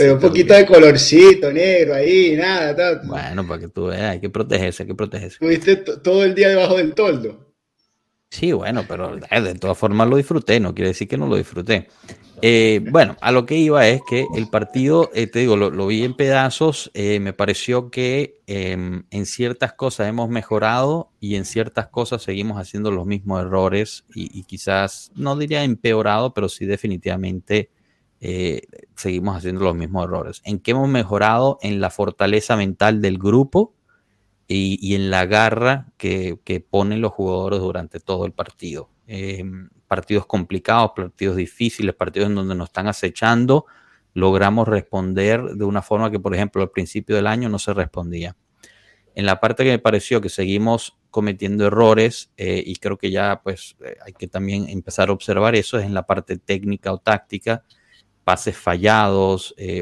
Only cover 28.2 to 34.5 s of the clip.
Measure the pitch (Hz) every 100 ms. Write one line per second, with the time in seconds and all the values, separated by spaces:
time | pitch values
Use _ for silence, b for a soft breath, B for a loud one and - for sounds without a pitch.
28.2 | - 90 87 65 - - - - 98 92
29.2 | 98 90 92 92 92 85 82 92 87 87
30.2 | 80 - 101 101 - 131 139 127 98 101
31.2 | 107 117 135 - - 101 92 - 101 -
32.2 | 98 104 - 107 98 90 107 107 101 92
33.2 | 98 120 139 185 226 _ _ _ _ _
34.2 | _ _ -